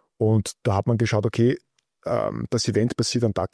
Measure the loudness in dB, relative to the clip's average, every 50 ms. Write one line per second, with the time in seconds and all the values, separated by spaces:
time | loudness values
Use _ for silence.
0 | _ _ _ -2 2 2 4 2 2 -2 -6 _ -2 0 0 0 2 0 0 0
1 | 0 0 0 0 0 0 0 2 2 2 2 0 _ _ _ _ _ _ _ _
2 | -8 -4 -2 -2 -2 -2 -4 -6 -6 -4 -2 -2 -2 0 0 2 0 0 0 -2
3 | -2 -2 -2 0 0 0 0 -2 -4 -4